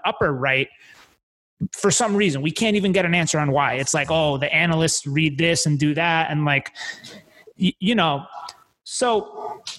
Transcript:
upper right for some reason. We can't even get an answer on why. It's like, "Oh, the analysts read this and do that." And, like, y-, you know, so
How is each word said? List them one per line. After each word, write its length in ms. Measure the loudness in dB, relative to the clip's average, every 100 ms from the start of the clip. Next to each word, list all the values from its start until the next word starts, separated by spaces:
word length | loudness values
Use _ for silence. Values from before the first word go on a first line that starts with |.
| -2
upper 260 | 0 0
right 380 | 0 0 0 -2 _ -20 -20 -20 _ _ _ _ -10 -8
for 200 | -2 0
some 240 | 2 2 2
reason. 260 | 2 0
We 100 | -4
can't 240 | -2 0 2
even 160 | 2
get 120 | 2 2
an 100 | 2
answer 240 | 2 0
on 120 | 2
why. 220 | 2 2 0
It's 180 | -2
like, 160 | -2 0
"Oh, 260 | 0 2 0
the 160 | 0
analysts 540 | 2 2 2 2 0 -2
read 300 | 0 0 2
this 280 | 0 2 0
and 140 | 2
do 140 | 2 2
that." 340 | 0 0 0
And, 160 | 0 0
like, 260 | 0 -2 -10 -14 -14 -18 -20 -20 -20 -20 -2
y-, 140 | -2 0
you 160 | 0 2
know, 300 | 2 0 -6 -16 -18 -20 _ _ -12
so 760 | -2 0 0 -2 -10 -12 -12 -14